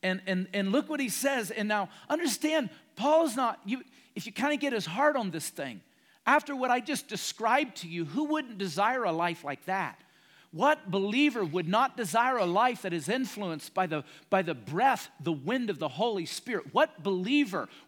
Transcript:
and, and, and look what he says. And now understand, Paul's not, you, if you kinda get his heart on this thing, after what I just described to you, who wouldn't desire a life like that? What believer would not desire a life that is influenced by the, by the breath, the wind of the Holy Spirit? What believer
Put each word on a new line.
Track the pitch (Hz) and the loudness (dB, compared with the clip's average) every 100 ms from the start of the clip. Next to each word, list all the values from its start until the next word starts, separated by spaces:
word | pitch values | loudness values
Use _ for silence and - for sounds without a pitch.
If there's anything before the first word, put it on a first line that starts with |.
and, | 185 185 190 | -4 -4 -2
and, | 185 185 | -2 -2
and | 202 196 | -2 2
look | 240 294 | 2 0
what | 302 | -2
he | 262 | -2
says. | - 269 269 196 | -2 0 0 -2
And | 220 208 | -4 -2
now | 214 196 - - | 0 -2 -8 -4
understand, | 311 339 - 302 311 226 - _ - | -2 -2 0 0 0 0 -8 _ -2
Paul's | 254 311 330 226 | 4 4 4 2
not, | 240 - | -2 -2
you, | 196 254 - - _ | -6 -6 -8 -20 _
if | - 226 | -12 -10
you | |
kinda | 202 262 294 | -2 0 0
get | 285 | 0
his | 233 | -2
heart | 165 180 294 277 | -4 2 2 2
on | 202 | -2
this | 165 - | -4 -8
thing, | - 139 107 _ _ _ _ - | -8 -10 -10 _ _ _ _ 4
after | 285 294 | 4 2
what | 277 254 | -2 2
I | 247 | 2
just | 220 285 - | 0 -6 -6
described | 214 - - 220 254 294 - | -8 -8 -2 2 2 2 -6
to | 170 | -8
you, | 170 | -6
who | 156 180 | -4 -2
wouldn't | 302 311 262 208 | 0 -2 -4 -6
desire | 190 151 208 254 | -6 0 0 2
a | 214 | 0
life | 160 175 165 | 0 0 -2
like | 143 139 - | -8 -8 -4
that? | 190 156 - _ _ _ _ _ | -4 -4 -8 _ _ _ _ _
What | 160 262 302 202 | 2 4 2 0
believer | 196 196 240 294 233 | -2 0 4 2 2
would | 175 165 160 | -2 -2 2
not | 208 262 - | 2 2 0
desire | 208 214 247 254 | 0 2 2 2
a | |
life | 180 180 247 240 | 2 4 2 2
that | 190 | -4
is | 170 143 | -4 -2
influenced | 247 247 - 196 160 - | -2 -2 -4 -6 -6 -6
by | - 185 | -2 0
the, | 156 - - - | -2 -6 -14 0
by | 190 | 0
the | 170 | 2
breath, | 147 104 156 262 233 - - | -4 -4 2 4 2 -2 -8
the | 160 | -4
wind | 151 139 262 233 | -2 -2 -2 -2
of | 156 | -2
the | 151 | -4
Holy | 127 233 202 165 | -2 -2 0 -4
Spirit? | - - 214 - | -8 -6 -6 0
What | 214 311 - | 2 2 2
believer | 170 185 190 285 269 180 110 - | -2 0 2 2 2 0 -4 -8